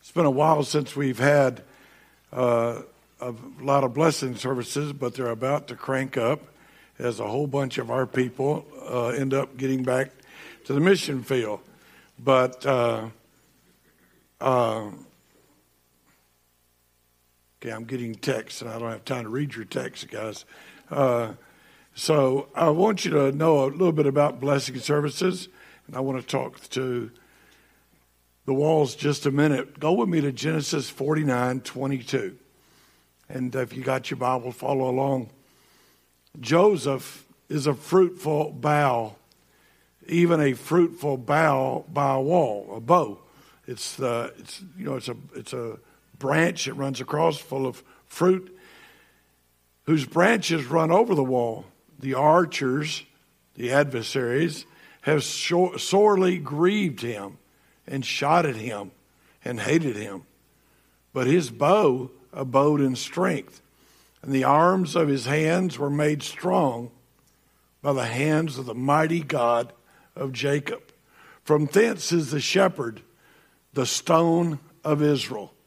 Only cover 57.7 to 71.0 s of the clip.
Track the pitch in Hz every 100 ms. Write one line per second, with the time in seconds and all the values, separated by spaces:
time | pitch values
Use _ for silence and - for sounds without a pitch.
57.7 | _ - 135 131 - 143 165 160 110 113
58.7 | 104 98 _ _ _ _ _ 120 120 107
59.7 | 156 156 107 104 98 - _ _ _ _
60.7 | _ _ _ _ 131 127 170 151 113 147
61.7 | 202 175 127 127 - _ - 131 135 147
62.7 | 147 139 123 - - 185 151 - - _
63.7 | _ _ _ _ _ - 135 131 143 170
64.7 | 190 175 147 156 139 117 151 156 175 185
65.7 | - 143 143 151 147 - - 175 185 147
66.7 | 117 120 - _ _ _ _ _ _ _
67.7 | _ 139 135 117 117 151 151 160 127 123
68.7 | 117 131 147 156 170 143 147 120 120 -
69.7 | - _ _ _ - 139 123 139 147 143
70.7 | - _ _